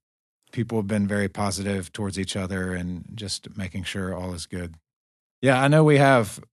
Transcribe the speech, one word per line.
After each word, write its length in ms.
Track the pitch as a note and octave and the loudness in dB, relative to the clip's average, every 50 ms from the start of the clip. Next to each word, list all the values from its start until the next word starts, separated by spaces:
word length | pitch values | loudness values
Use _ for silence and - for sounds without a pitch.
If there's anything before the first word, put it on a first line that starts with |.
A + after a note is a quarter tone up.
| _ _ _ _ _ _ _ _ _ _ | _ _ _ _ _ _ _ _ _ _
people 260 | - A#2+ A2+ A#2 A#2 A2+ | -6 -6 -4 -2 -2 -4
have 80 | G2+ G2 | -2 0
been 200 | A2 G#2 G2+ G2 | 0 0 0 0
very 220 | G#2 G#2 G2+ F#2+ | 0 0 -2 -2
positive 640 | - - G#2 G2+ F#2+ F#2+ G2 G2+ G2 G2 F2+ - - | -2 -2 -2 -2 -2 -2 -4 -2 -4 -4 -6 -8 -8
towards 260 | - G#2 G2 - G2 | -6 -6 -4 -4 -4
each 160 | F#2+ - - | -6 -4 -4
other 380 | G#2 F#2+ F2+ G2 F#2 F#2 F#2 F2+ | -6 -4 -4 -4 -4 -4 -4 -4
and 320 | F2+ F2+ F2+ F2+ F2 - - G2+ | -4 -4 -6 -6 -8 -10 -12 -12
just 400 | A2+ G2+ F#2 - - - - - | -12 -10 -8 -8 -10 -10 -12 -12
making 280 | G#2 F#2+ F2 - G2 F2+ | -10 -10 -8 -8 -8 -8
sure 300 | - - G2+ F#2+ F#2 F#2 | -6 -6 -6 -6 -6 -6
all 200 | E2+ F2+ F#2 F2+ | -6 -8 -8 -8
is 120 | E2 - | -10 -10
good. 300 | - - F2+ F2 E2 D#2+ D#2+ _ _ _ _ _ _ _ _ _ _ _ _ | -10 -10 -10 -8 -10 -12 -16 _ _ _ _ _ _ _ _ _ _ _ _
Yeah, 200 | - C3+ C3+ C3 | 2 2 4 4
I 60 | C3+ C#3+ | 4 6
know 140 | D3 D#3 D#3 | 6 6 8
we 140 | D3+ D3 C#3 | 8 8 8
have 420 | C#3 C#3 C3+ B2 A2 G2 - - - _ | 8 8 6 6 4 0 -4 -12 -18 _